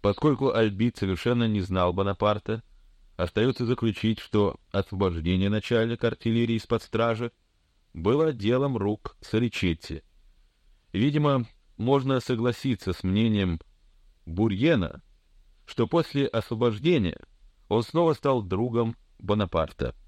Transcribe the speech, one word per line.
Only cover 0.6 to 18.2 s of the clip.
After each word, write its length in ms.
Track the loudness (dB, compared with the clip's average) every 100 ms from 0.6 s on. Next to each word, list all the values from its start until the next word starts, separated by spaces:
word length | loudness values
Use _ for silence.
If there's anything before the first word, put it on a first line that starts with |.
| 0 2 -2 0
совершенно 500 | -4 -2 0 0 0
не 140 | 0
знал 320 | 0 0 2
Бонапарта, 720 | 0 -2 0 0 0 -2 -8 -8 -20 -20 _ -20 -6
остаётся 480 | -4 2 0 0 -2
заключить, 520 | 0 0 0 0 -2
что 400 | -2 0 0 -2 _
освобождение 800 | -4 -4 0 0 0 0 0 0
начальника 560 | -2 0 0 0 0 -2
артиллерии 500 | -2 -2 0 2 -2
из-под 260 | -2 -4
стражи 500 | -2 0 0 0 -4 _ _ _ _ _ _
было 400 | -2 2 2 2
делом 460 | 0 0 2 2 0
рук 400 | -2 -2 -8 _
Соричетти. 840 | -4 -2 0 0 -2 -2 -6 -14 _ _ -20 _ _ _ _ _ _
Видимо, 520 | 0 0 2 2 2 -2 _ _ _
можно 440 | 2 2 2 -2
согласиться 760 | 0 0 0 -2 -2 -4 -4
с 80 | -4
мнением 580 | 0 2 2 2 0 -2 -8 _ _ _ _ _
Бурьена, 800 | -10 -2 0 2 2 2 0 -6 _ _ _ _ _ _ -14
что 200 | -2 0
после 400 | 0 0 -2 -2
освобождения 920 | -2 -4 -2 0 0 0 2 0 -4 -16 _ -20 _ _
он 140 | -2
снова 320 | 0 0 2
стал 280 | 2